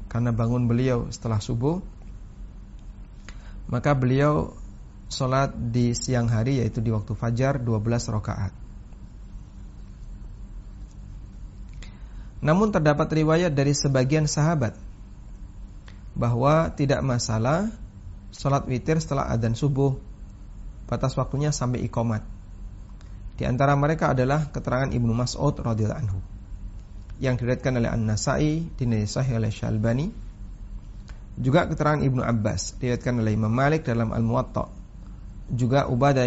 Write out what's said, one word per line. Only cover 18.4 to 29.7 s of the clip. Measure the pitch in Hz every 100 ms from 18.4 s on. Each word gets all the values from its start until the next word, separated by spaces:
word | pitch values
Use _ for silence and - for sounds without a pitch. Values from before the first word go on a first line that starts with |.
| 135 139 -
witir | 123 - 160
setelah | - 135 127
adzan | 120 113 113
subuh, | 143 135 139 131 - - - - - - - - -
batas | 120 131 -
waktunya | 127 139 151
sampai | 143 127 123 120
iqamat. | - 117 107 - - - - - - - - - - - -
Di | 131
antara | 123 139 143
mereka | 143 160 156 131
adalah | 127 147 147
keterangan | 135 - 127 135
Ibnu | 123 117
Mas'ud | 117 123 - 143 -
radhiyallahu | 117 110 107 -
anhu | 107 92 - - - - - - - - - -
yang | 127 120
diriwayatkan | 117 127 135 123
oleh | 113
An-Nasa'i, | 117 110 107 - 135 151 160 165 -
dinilai | 123 110 104
sahih | 135 131 113
oleh | 110
Syalbani. | 107 113